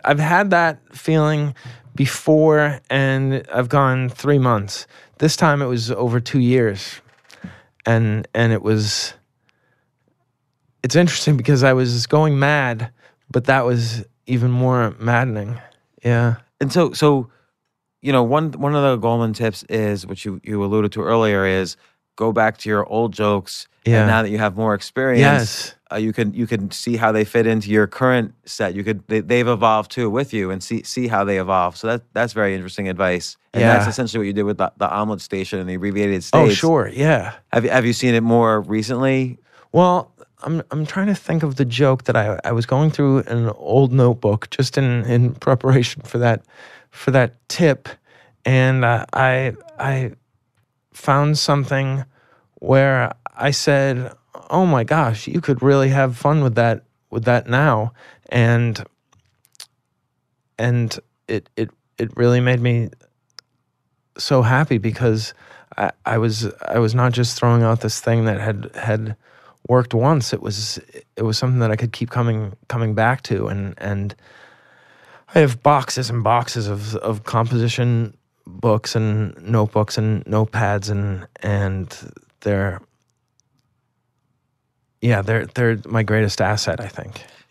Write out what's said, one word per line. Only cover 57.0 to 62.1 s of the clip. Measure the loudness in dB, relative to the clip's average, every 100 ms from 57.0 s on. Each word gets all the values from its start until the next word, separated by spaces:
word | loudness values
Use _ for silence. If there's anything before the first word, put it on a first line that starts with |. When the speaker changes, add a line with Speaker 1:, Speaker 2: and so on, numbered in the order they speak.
| -10
Speaker 1:
with | -4 0
that | 0 2
now." | 2 2 2 -2 -8 -20 -20 -4
And, | 2 4 4 0 -4 -10 _ _ _ _ _ _ -20 -20 _ _ _ _ _ _ _ _ -4
and | 0 0 -2 -6 -16 _ -8
it, | -8 -6 -8
it, | -8 _ _ -8
it | -6